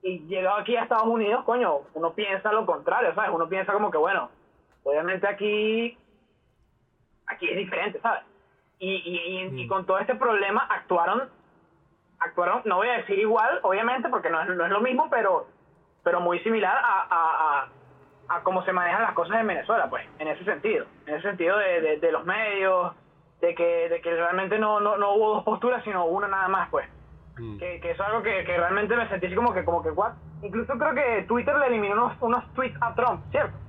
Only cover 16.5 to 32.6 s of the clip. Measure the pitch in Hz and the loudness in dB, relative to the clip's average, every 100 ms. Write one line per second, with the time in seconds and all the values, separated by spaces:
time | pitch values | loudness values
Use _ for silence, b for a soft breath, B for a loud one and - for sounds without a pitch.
16.5 | 226 185 233 240 190 - 175 165 160 160 | 0 2 2 2 0 2 2 2 2 2
17.5 | 143 131 - - - - - - 170 185 | 0 -2 -12 -20 -20 -20 -20 -6 -2 0
18.5 | 185 185 185 175 196 226 180 170 220 220 | 0 0 0 2 2 0 0 0 0 0
19.5 | 170 - 220 135 123 - - 156 - 180 | -2 0 0 0 -4 -10 -10 -6 -6 -4
20.5 | 147 208 175 - - - 151 190 185 170 | -4 0 -2 -4 -14 -8 -6 -4 0 2
21.5 | 202 196 175 160 151 165 156 170 202 220 | 2 2 2 2 2 2 0 -2 -2 -2
22.5 | 196 190 185 175 - _ _ _ _ 170 | 0 2 2 0 -6 _ _ _ _ -2
23.5 | 170 170 170 170 170 170 170 170 185 190 | 2 2 2 0 -2 0 0 0 0 0
24.5 | 214 214 214 208 202 202 202 220 208 202 | 0 2 2 2 2 4 4 4 2 0
25.5 | 220 240 247 - 190 170 185 202 196 185 | 0 0 -2 -2 -2 0 0 0 0 0
26.5 | 190 175 147 - - - - - - 117 | 0 0 -2 -4 -14 -20 -20 -20 -14 -12
27.5 | 104 175 170 170 170 196 220 214 196 165 | -8 -8 -8 -6 -4 -2 0 0 -2 0
28.5 | 175 175 196 208 240 226 190 175 185 240 | 0 2 0 2 0 0 -4 -2 0 2
29.5 | 185 165 170 165 156 214 - - - 202 | 2 0 0 0 0 -2 -2 -18 -12 -6
30.5 | 208 240 262 302 254 269 220 180 233 240 | -4 -4 0 0 2 2 0 2 0 2
31.5 | 285 269 233 202 208 240 - 233 240 - | 2 4 2 2 2 0 0 0 0 -2
32.5 | - | -4